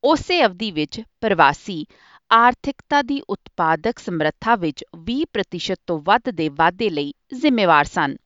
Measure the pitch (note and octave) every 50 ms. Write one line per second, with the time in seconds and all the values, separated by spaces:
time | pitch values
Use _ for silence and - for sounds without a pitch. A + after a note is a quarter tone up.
0 | - C#4 D#4+ D4 - - F4+ F4 C#4 G#3 F3+ F3 A3 G#3+ F3 D3+ D3+ - - -
1 | A3 _ _ _ - A3 G3 E3 D#3 C#3 D3+ - - - F#3+ D#3 D3+ _ _ _
2 | _ _ - _ _ _ A3+ A3+ A#3 B3 A#3+ _ - C#4 C#4 _ _ _ D4 C#4+
3 | C#4 A#3 C#4 C#4 - - G3 - _ - _ - F3 D#3+ D#3+ D#3+ D#3 A3 B3 -
4 | - - F3 D#3+ D3+ D#3 - _ - A3 A#3+ G#3 E3+ D#3 C#3 - - _ - E3+
5 | E3 F#3+ A#3+ C#4 E4 - _ G#3+ F#3 _ - F3 - - F#3+ - _ - F3 D#3
6 | D3 F3+ G3+ A#3+ _ B3+ G#3 D#3+ D#3+ D#3 C#3 C#3+ E3 E3+ F3+ F#3+ A3+ G#3 E3 D3
7 | D3 C#3+ - _ _ _ - B3 C#4 D4+ B3+ A3+ G3+ F3 D#3+ D3 D3 - - F#3+
8 | D#3 C#3+ C#3+ - _